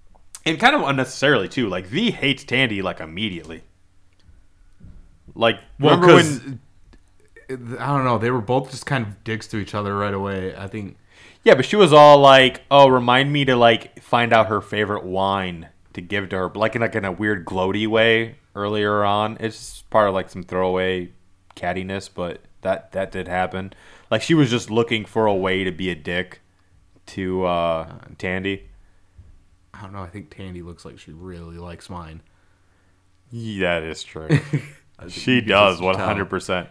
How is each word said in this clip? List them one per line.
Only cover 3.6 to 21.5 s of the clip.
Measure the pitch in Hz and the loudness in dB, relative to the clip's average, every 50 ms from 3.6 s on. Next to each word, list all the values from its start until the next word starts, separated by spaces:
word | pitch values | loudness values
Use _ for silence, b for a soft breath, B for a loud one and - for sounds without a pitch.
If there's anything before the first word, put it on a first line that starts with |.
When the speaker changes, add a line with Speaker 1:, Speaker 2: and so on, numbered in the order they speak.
| - _ _ _ _ _ _ _ _ _ _ _ _ - - - _ _ _ _ _ - - - - - - - - - _ _ _ - - | -20 _ _ _ _ _ _ _ _ _ _ _ _ -20 -20 -20 _ _ _ _ _ -20 -20 -20 -20 -20 -20 -20 -20 -20 _ _ _ -20 -6
Speaker 1:
Like, | - 113 117 113 - - - - - | 0 0 0 0 -2 -10 -20 -8 0
Speaker 2:
Well, | 135 151 165 175 | 2 4 4 6
Speaker 1:
remember | 175 175 175 175 | 8 8 8 8
Speaker 2:
'cause | 165 151 143 120 - | 6 4 -2 -6 -8
Speaker 1:
when | 139 131 113 - - _ - - - - - _ _ _ - - _ _ - - - | -12 -16 -16 -18 -20 _ -20 -20 -20 -20 -20 _ _ _ -20 -20 _ _ -20 -14 -12
Speaker 2:
it, | 131 123 120 113 123 113 | -12 -12 -10 -12 -10 -8
I | 120 | -4
don't | 135 143 139 131 | -2 -2 0 0
know. | 127 120 | 0 0
They | 107 110 120 | 0 0 -2
were | 127 123 | -2 -2
both | 101 - 127 135 135 - | -2 -2 -2 -2 -2 -4
just | 139 120 - | -12 -14 -6
kind | - 143 131 113 | -4 -4 -4 -4
of | 104 98 - _ | -6 -10 -12 _
dicks | 113 110 107 - | -8 -8 -8 -8
to | - - | -8 -8
each | 107 95 - - | -8 -8 -6 -6
other | 104 101 101 101 | -6 -6 -4 -4
right | 101 101 104 101 | -4 -4 -4 -4
away, | 98 98 98 98 95 92 92 - | -4 -6 -6 -6 -6 -8 -8 -10
I | - 98 | -10 -14
think. | 95 - 110 101 90 - - b b b b b b b b b | -12 -12 -12 -12 -12 -16 -20 b b b b b b b b b
Speaker 1:
Yeah, | 226 180 | 6 6
but | 127 127 | 6 4
she | - - | 0 4
was | 214 196 151 | 4 6 8
all | 151 151 147 147 147 143 | 10 10 12 12 12 10
like, | 139 139 135 135 131 131 131 - - - | 10 10 10 8 8 6 2 -2 -2 4
"Oh, | 139 143 139 | 6 8 8
remind | 131 131 127 120 120 123 131 139 143 147 | 8 6 4 4 4 2 2 2 0 0
me | 143 139 | -2 0
to, | 135 127 | 2 4
like, | 120 120 117 113 107 - - _ - | 6 6 6 4 4 -2 -10 _ -20
find | - - - 120 120 117 | -6 -2 0 0 2 4
out | 117 113 107 | 4 4 4
her | 110 110 101 | 2 0 -4
favorite | 92 - 104 107 107 95 104 101 - | -4 -4 -4 -4 -2 -2 -4 -6 -6
wine | 92 92 95 95 98 98 98 92 90 87 82 80 - _ _ _ _ - | -6 -2 -2 0 0 0 -2 -2 -6 -8 -12 -16 -18 _ _ _ _ -16
to | - | -16
give | 87 82 101 101 95 87 | -10 -6 -6 -6 -6 -6
to | 98 | -6
her," | 92 92 87 | -6 -6 -6
but, | - 101 | -4 -2
like, | 107 110 - | -2 -2 -2
in, | 117 | -2
like, | 117 107 - | -4 -4 -4
in | 110 98 | -6 -6
a | 98 | -6
weird | 87 95 107 107 107 95 80 | -6 -4 -4 -4 -4 -4 -6
gloaty | - 95 92 92 95 98 104 110 | -8 -6 -4 -2 -2 -2 -2 -2
way | 107 110 110 113 117 113 113 113 113 117 - _ _ _ | 0 0 2 4 4 2 2 0 -4 -10 -18 _ _ _
earlier | 101 101 104 107 104 104 104 104 104 104 | -8 -6 -4 -4 -2 -2 0 0 0 0
on. | 101 101 104 107 107 113 - | 0 0 0 -2 -4 -6 -8
It's | 110 110 110 | -10 -10 -10
just | - - - - - - - | -12 -16 -18 -18 -20 -16 -2
part | - 110 107 | 2 2 2
of, | 101 95 | 2 0
like, | 95 90 - | -2 -6 -6
some | - 95 90 | -12 -14 -12
throwaway | - 90 92 92 92 92 92 92 92 92 92 87 90 - - _ _ _ _ _ _ | -6 -4 -2 -2 -2 -2 -2 -2 -2 -4 -4 -6 -10 -16 -20 _ _ _ _ _ _